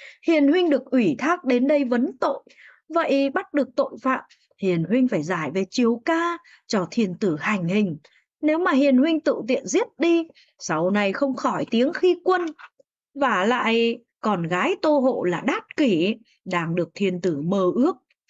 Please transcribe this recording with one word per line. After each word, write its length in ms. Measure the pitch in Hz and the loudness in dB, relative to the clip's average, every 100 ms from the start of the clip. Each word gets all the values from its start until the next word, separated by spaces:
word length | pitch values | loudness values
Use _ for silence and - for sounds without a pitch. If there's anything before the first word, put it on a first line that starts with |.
| - - - | -20 -6 0
Hiền 200 | 320 277 | 4 4
huynh 220 | 349 349 | 4 2
được 160 | 269 - | 0 0
ủy 300 | 262 196 135 | 0 2 0
thác 240 | 262 349 | -2 -2
đến 240 | 254 247 269 | 0 2 2
đây 160 | 302 | 2
vấn 340 | 254 240 269 - | 2 0 -2 -2
tội, 240 | 294 554 - - - - - | -4 -4 -10 -20 -20 -20 -4
vậy 400 | 330 311 277 277 | -2 0 0 0
bắt 240 | 277 392 | -2 -4
được 140 | 294 262 - | -2 -2 -2
tội 220 | - 233 | -4 -2
phạm, 220 | 262 254 - _ _ - | -4 -4 -6 _ _ -4
Hiền 220 | 190 170 | 0 0
huynh 240 | 165 247 247 | 2 2 2
phải 160 | 175 | 0
giải 280 | 151 175 151 | -2 -4 -4
về 120 | 180 190 | -4 -4
triều 320 | - 233 233 - | 0 0 0 -2
ca, 320 | 330 339 339 - - - | -2 -2 -6 -12 -20 -6
cho 200 | 208 170 | -4 -2
thiên 240 | - 196 170 | -2 -2 -2
tử 180 | 202 151 | -2 -2
hành 280 | 202 208 165 | -2 -2 -2
hình. 300 | 202 196 156 _ _ _ _ | 0 -2 -4 _ _ _ _
Nếu 160 | 302 320 | -2 0
mà 140 | 359 | 2
Hiền 260 | 269 285 254 | 2 4 4
huynh 220 | 311 320 | 4 2
tự 220 | 302 - 214 | 0 -2 -2
tiện 200 | 254 185 | -4 0
giết 200 | 285 494 - | -2 -2 -2
đi, 300 | 339 339 330 - _ - | 2 2 0 -12 _ -12
sau 300 | - 160 180 | -4 -2 0
này 240 | 208 202 | 0 0
không 220 | 190 277 233 | 0 -2 -2
khỏi 300 | 262 180 143 | -4 -4 -2
tiếng 220 | 233 269 | 0 0
khi 240 | 349 359 349 | 2 0 2
quân. 220 | 370 370 330 - - _ _ _ _ | 0 0 -2 -10 -20 _ _ _ _
Vả 320 | 277 269 190 202 | -4 -2 0 0
lại, 540 | 247 220 226 233 240 _ _ | 0 0 0 0 -2 _ _
con 260 | 220 190 165 | -4 -2 -2
gái 280 | 180 254 381 | -2 -2 0
Tô 180 | 320 294 | 2 2
Hộ 240 | 254 151 | 2 0
là 180 | 175 165 185 | -2 -2 -2
Đát 320 | 427 - - | -4 -4 0
Kỷ, 380 | 277 165 185 233 _ _ 185 | 2 2 0 -4 _ _ -6
đang 300 | 175 165 170 | -4 -2 -4
được 140 | 165 | -4
thiên 280 | - 196 180 | -2 -4 -2
tử 200 | 180 143 | -2 -2
mơ 300 | 165 202 185 196 | -2 0 0 2
ước. 200 | 294 - _ _ | 0 -2 _ _